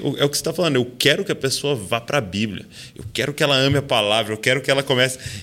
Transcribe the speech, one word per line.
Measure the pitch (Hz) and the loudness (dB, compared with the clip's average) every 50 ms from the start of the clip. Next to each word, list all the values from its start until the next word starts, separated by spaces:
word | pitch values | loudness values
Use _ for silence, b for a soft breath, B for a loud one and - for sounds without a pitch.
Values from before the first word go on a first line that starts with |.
| - | -2
o, | 147 135 - | -4 0 0
é | 139 | 0
o | 143 | 0
que | 143 - | 0 -2
você | - | -4
tá | 165 165 | -4 -2
falando, | - 180 160 143 | 0 0 2 2
eu | 127 123 | 2 2
quero | 120 - - - 139 147 - 196 | 0 -4 0 2 2 2 2 0
que | - | -4
a | 156 | -4
pessoa | - - 135 127 - - 143 147 | -4 -2 -4 -2 -2 -2 -2 -2
vá | 117 98 87 117 117 | -2 -2 -4 -4 -4
pra | - - - 147 | -4 -2 -2 -2
Bíblia, | 117 92 85 98 110 110 95 - - - B B B B B | -2 -2 -2 -2 -2 -2 -4 -8 -12 -14 B B B B B
eu | - - 107 | -16 -16 -10
quero | - - 113 - 143 | -4 -2 -2 -2 0
que | - | 0
ela | 156 143 139 131 | 2 2 4 4
ame | 131 139 139 139 | 4 4 2 2
a | |
palavra, | 139 139 127 117 107 101 107 113 113 104 110 | 0 2 2 2 4 4 2 2 2 0 -4
eu | 107 | -2
quero | - 123 127 139 | 2 2 2 2
que | - - | 2 2
ela | 139 135 135 | 2 2 2
comece. | - 135 123 127 131 131 - B B B 104 | 2 4 4 4 2 2 -4 B B B -12